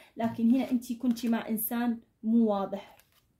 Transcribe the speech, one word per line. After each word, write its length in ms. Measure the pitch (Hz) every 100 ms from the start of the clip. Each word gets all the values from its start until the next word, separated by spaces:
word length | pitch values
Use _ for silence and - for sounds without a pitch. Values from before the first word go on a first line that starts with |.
| - -
لكن 340 | 226 - 226
هنا 200 | 262 254
أنتِ 220 | 247 -
كنتي 360 | 233 254 233 233
مع 200 | 226 -
إنسان 520 | 220 - 233 240 226 _ _
مو 240 | 220 233 220
واضح، 500 | 202 196 196 - - _ _ _